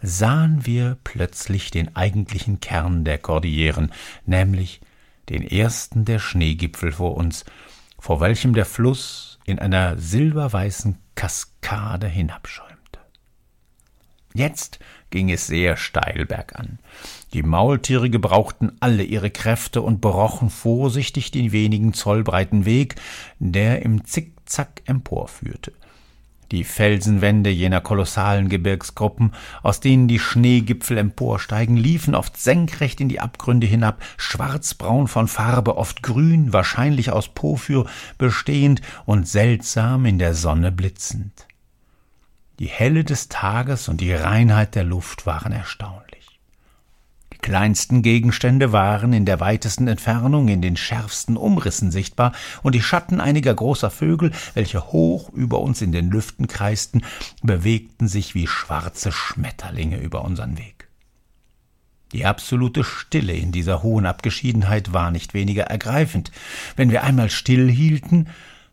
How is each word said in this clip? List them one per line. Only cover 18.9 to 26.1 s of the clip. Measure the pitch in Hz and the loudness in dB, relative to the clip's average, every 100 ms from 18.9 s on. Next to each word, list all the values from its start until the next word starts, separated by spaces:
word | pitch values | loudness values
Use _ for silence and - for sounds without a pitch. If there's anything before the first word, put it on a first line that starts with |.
| 110 | 2
ihre | 90 107 98 | 0 -2 -4
Kräfte | - 110 117 - 117 | -4 -2 -2 -2 -4
und | 113 104 | 0 2
berochen | 107 92 110 - 110 | 2 2 0 2 -2
vorsichtig | - 113 120 139 123 131 - - | -2 0 2 0 0 -4 -4 -4
den | 131 120 | -2 0
wenigen | 107 107 107 110 | 2 2 4 2
Zoll | - - 107 | 0 0 0
breiten | 110 92 95 104 | 2 0 2 2
Weg, | 95 120 143 - - - - - | 4 2 0 -4 -16 -18 -20 -6
der | 80 90 110 123 | -2 2 2 2
im | - 110 | 2 0
Zickzack | - - 160 - - - 143 - - | 0 -6 -6 -18 -10 -6 -6 -10 -4
emporführte. | 135 - - - - - - - - - _ _ | -4 -4 -8 -8 -12 -12 -12 -16 -18 -20 _ _